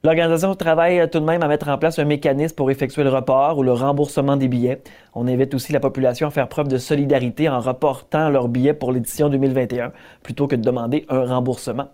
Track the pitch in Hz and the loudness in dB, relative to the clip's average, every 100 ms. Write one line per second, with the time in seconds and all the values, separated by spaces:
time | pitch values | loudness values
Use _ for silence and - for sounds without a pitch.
0 | 156 160 165 165 190 190 165 160 170 180 | 2 2 2 2 0 -2 0 2 4 4
1 | 165 165 156 170 151 147 147 139 160 160 | 2 0 0 0 0 0 0 0 0 0
2 | 147 147 151 135 160 - 135 131 131 151 | 0 0 0 0 -2 0 -2 0 -2 0
3 | 139 131 127 131 143 151 127 120 135 147 | 0 0 2 2 2 2 2 2 0 0
4 | 143 - 139 139 131 123 123 135 - - | 0 0 0 0 0 0 0 -2 -10 -20
5 | _ - 123 127 135 135 - 147 147 143 | _ -6 -2 0 0 -2 -2 -2 0 0
6 | 131 120 151 143 123 - 143 127 - 147 | -2 0 -2 -2 -2 -2 -2 -2 0 -2
7 | 139 139 123 110 156 127 123 127 151 131 | 2 0 0 0 0 0 -2 0 -2 -2
8 | - 151 156 139 120 123 139 147 127 127 | -4 0 2 2 2 2 2 0 -2 -2
9 | 117 - 147 139 135 131 120 123 120 - | -4 0 0 2 0 0 -2 -4 -8 -12
10 | - - - 120 143 127 113 123 117 147 | -20 -20 -12 -4 -2 0 0 -2 -2 -4
11 | - 131 123 127 127 120 - 117 139 | -2 -2 0 0 -2 -4 -6 -8 -10